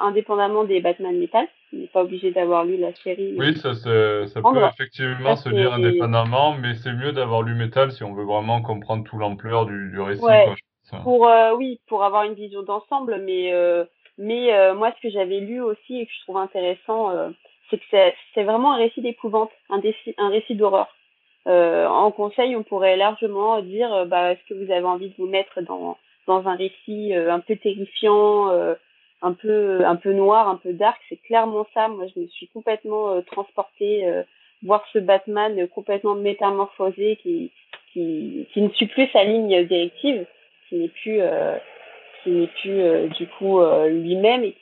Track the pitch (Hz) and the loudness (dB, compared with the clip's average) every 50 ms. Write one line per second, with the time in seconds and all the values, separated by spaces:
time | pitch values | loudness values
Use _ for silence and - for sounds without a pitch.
0 | 202 208 196 214 208 - 208 202 202 202 214 214 214 196 190 180 175 175 175 - | -2 0 0 0 0 0 0 0 0 0 0 0 0 0 0 0 0 0 -2 -2
1 | 190 180 175 175 175 170 - 226 302 - _ _ _ _ - 180 180 175 - 190 | -4 -4 -2 -2 -2 0 0 0 0 -2 _ _ _ _ -14 -14 -12 -4 -2 0
2 | 180 180 185 180 190 185 175 185 175 175 175 170 170 175 190 180 175 175 175 - | 0 0 -2 -4 -4 -2 0 0 0 2 2 2 2 0 -2 -2 -4 -4 -6 -8
3 | - 190 180 185 196 - 98 120 135 151 156 151 - 131 117 113 117 120 113 110 | -8 -8 -6 -6 -6 -6 -4 -2 0 0 -2 -2 -4 -6 -6 -6 -2 0 2 4
4 | 107 107 104 104 104 101 - 113 110 240 262 254 202 165 - - 131 - - - | 4 2 0 -2 -4 -6 -4 0 2 2 4 4 2 2 0 -4 -8 -10 -8 -6
5 | 131 127 127 127 131 139 117 - - 123 110 - 127 123 123 120 120 117 117 117 | -6 -6 -6 -2 0 0 0 0 -2 -2 0 2 2 2 2 2 2 2 2 2
6 | 120 113 117 117 113 117 123 135 143 151 147 135 123 120 117 113 120 127 120 123 | 2 2 2 0 0 2 2 2 2 2 0 -2 -4 -6 -6 -6 -8 -8 -8 -6
7 | 131 147 139 135 127 113 113 113 113 117 117 117 117 113 - 131 135 135 123 - | -6 -4 -4 -4 -2 0 0 -2 -2 -2 -2 -4 -4 -2 0 2 0 0 -2 -6
8 | 113 101 101 101 101 101 104 107 107 113 117 120 113 117 107 104 - - 113 110 | -12 -10 -8 -8 -4 -2 -2 -2 -2 -2 -2 -2 -2 -4 -8 -8 -6 -6 -6 -6
9 | 110 - 117 107 107 101 101 101 - 110 113 113 110 101 101 98 98 95 92 98 | -6 -8 -8 -6 -6 -6 -6 -8 -6 -2 -2 -2 -2 -2 -4 -8 -10 -8 -8 -6
10 | - - 101 98 233 226 220 214 202 - - - - _ _ _ _ _ 196 - | -6 -4 -4 0 4 6 6 8 6 6 2 -4 -12 _ _ _ _ _ -16 -8
11 | - 247 247 240 233 233 226 226 226 226 226 240 269 262 240 - _ - 220 196 | -2 0 2 4 6 6 6 6 6 4 2 0 -4 -6 -10 -12 _ -8 -4 -2
12 | 202 196 202 214 208 214 214 202 208 202 196 202 196 202 202 214 208 _ 277 277 | -2 0 0 0 -2 -2 -6 -10 -14 -14 -12 -12 -8 -8 -8 -8 -6 _ -6 -6
13 | 262 233 208 190 196 190 185 180 180 180 180 175 175 175 175 175 170 - _ _ | -4 -6 -6 -6 -6 -6 -4 -4 -4 -2 0 0 2 2 2 0 -2 -4 _ _
14 | _ _ _ - 202 214 233 240 247 240 214 196 190 190 190 202 220 233 233 - | _ _ _ -10 -8 -6 -4 0 2 4 4 6 6 4 4 2 0 -2 -2 -4
15 | - 226 196 202 190 180 196 196 202 208 240 254 247 220 214 - _ - 254 247 | -8 -6 -4 -2 -2 -2 -4 -6 -6 -6 -6 -4 -4 -4 -4 -6 _ -10 -10 -10
16 | 233 - - - - - 185 190 190 190 - 190 180 180 185 185 _ - 220 226 | -10 -10 -12 -16 -12 -8 -6 -6 -6 -6 -4 -4 -4 -4 -4 -4 _ -4 -4 -2
17 | 220 190 180 165 160 160 175 - _ _ _ _ _ - 220 208 - - 214 196 | -2 -2 -2 -4 -4 -6 -10 -14 _ _ _ _ _ -6 -6 -6 -4 2 4 6
18 | 190 175 - - - _ - 226 202 202 220 233 254 285 277 233 233 226 - 247 | 6 6 4 0 -8 _ -4 -2 0 0 0 2 2 2 2 2 2 0 0 -4
19 | 220 240 233 - - 220 208 220 220 220 - _ _ - 202 202 190 214 214 - | -6 -8 -8 -8 -6 -2 -2 -2 -2 -2 -6 _ _ -6 -4 -2 -2 -2 -4 -4
20 | - 233 - - 208 202 196 220 214 - 226 202 214 196 190 196 208 - - _ | -8 -12 -6 -4 -2 0 0 0 -2 -4 -2 0 2 2 4 2 0 -2 -6 _
21 | _ _ _ _ _ _ _ _ - 180 180 175 170 170 165 170 170 - - 143 | _ _ _ _ _ _ _ _ 0 4 4 4 4 4 2 2 2 2 4 4
22 | 202 214 208 - 208 208 208 - 240 262 247 220 208 - 208 190 190 190 185 190 | 2 2 0 -2 -6 -4 -2 -2 0 0 -2 -4 -6 -6 -2 2 2 4 4 4
23 | 196 214 214 - 226 208 202 196 208 220 226 214 190 180 196 214 240 233 208 190 | 2 0 0 -2 -4 -4 -2 -2 0 0 0 0 -2 -4 -4 -4 -2 0 0 -2
24 | 180 175 185 175 180 180 180 180 _ - 208 190 196 190 185 180 180 180 180 180 | 0 0 0 0 0 0 -2 -4 _ -12 -12 -10 -4 -2 -2 0 0 -2 -2 -4
25 | 196 190 190 - 185 190 196 190 196 - - 190 175 - 185 180 175 175 175 - | -6 -10 -8 -8 -6 -2 -2 -2 -4 -4 -6 -10 -8 -8 -8 -8 -8 -10 -10 -12
26 | _ _ _ _ _ 190 190 190 185 190 180 175 190 190 - - _ - 214 208 | _ _ _ _ _ 0 0 0 0 -2 -4 -4 -4 -6 -8 -12 _ -12 -10 -6
27 | 208 208 190 170 165 170 175 175 - - 220 208 - 208 196 196 196 - - - | -4 -2 -2 0 0 0 -2 -2 -2 -4 -4 -2 -2 -2 -4 -4 -6 -10 -6 0
28 | 220 208 208 208 208 208 208 208 202 196 180 175 170 165 165 - _ _ _ _ | 2 4 6 6 6 4 4 4 2 2 2 0 0 0 -2 -4 _ _ _ _
29 | _ _ _ _ 170 180 180 - 214 214 214 214 208 196 190 180 185 180 170 175 | _ _ _ _ -4 -4 -4 -4 -2 0 0 2 2 2 2 2 2 2 2 2
30 | - 196 196 196 196 196 214 226 220 196 185 - - 180 175 165 208 220 240 - | 0 0 2 4 4 6 6 6 4 2 0 -2 -6 -8 -2 0 2 2 0 0
31 | - - 170 - _ - 226 226 226 226 214 214 214 - - 220 220 226 214 196 | -6 -18 -18 -16 _ 0 2 2 2 2 0 -4 -6 -4 -2 -2 0 0 -2 -6
32 | 185 190 - 180 170 175 - - 175 - - 226 - 226 220 220 - 214 214 214 | -10 -10 -8 -10 -10 -10 -12 -16 -20 -18 -18 -8 -4 -4 -4 -4 -4 -4 -4 -2
33 | 208 202 185 180 180 - - 196 196 - _ 208 196 - _ - 208 202 214 208 | -2 -2 -2 -2 -4 -6 -8 -10 -10 -6 _ -8 -8 -6 _ -4 -2 -2 -2 0
34 | 190 175 170 180 180 - _ _ _ _ _ _ 208 185 208 208 208 - - 214 | 0 0 -2 -2 -4 -8 _ _ _ _ _ _ 0 2 2 2 0 -2 -2 0
35 | 180 190 196 190 190 214 208 208 214 220 208 190 175 175 - 208 202 - 202 202 | 4 4 4 4 2 -2 -2 -2 -2 -2 -2 -2 -4 -4 -6 -8 -4 -4 -4 -2
36 | 214 208 202 202 202 202 202 202 202 196 196 196 202 196 - - 190 190 185 190 | 0 -2 -2 0 -2 -4 -2 0 0 0 0 0 -2 -4 -4 -4 -4 -2 -2 -2
37 | 202 214 214 - - 175 170 165 170 170 - _ _ _ - - _ _ - 180 | -2 -2 -2 -2 -4 -4 -4 -4 -6 -8 -12 _ _ _ -20 -20 _ _ -8 -6
38 | 165 165 160 156 147 - - - - - - 208 208 202 - - 220 208 - 262 | -6 -4 -4 -6 -6 -8 -10 -10 -12 -6 0 0 0 2 2 0 -2 0 2 2
39 | 269 254 - 214 196 208 220 226 220 202 190 175 175 175 185 175 175 175 - - | 2 4 4 4 4 4 2 0 2 2 2 2 4 2 0 0 0 -2 -6 -4
40 | - 285 262 202 175 - _ _ _ _ _ _ _ _ 185 170 165 165 - - | -2 -2 -2 -2 -6 -10 _ _ _ _ _ _ _ _ -6 -4 -4 -6 -8 -10
41 | - 220 220 208 185 165 160 160 160 160 156 - - - - - - - - - | -6 -2 0 0 0 0 0 -2 -2 -2 -4 -6 -10 -14 -20 -20 -20 -20 -20 -20
42 | - - - - - 180 175 175 170 165 - - - 196 196 196 185 170 165 165 | -20 -20 -20 -8 -4 0 0 0 0 -2 -4 -8 -6 -4 0 2 2 2 2 2
43 | 165 160 156 - 175 175 - - 196 196 190 185 170 156 156 156 156 156 160 165 | 0 -2 -4 -8 -10 -10 -8 -4 -2 2 4 4 6 6 6 4 4 2 2 0
44 | 165 170 180 185 202 226 247 254 233 196 - _ | -2 -2 0 2 4 4 4 2 0 -4 -6 _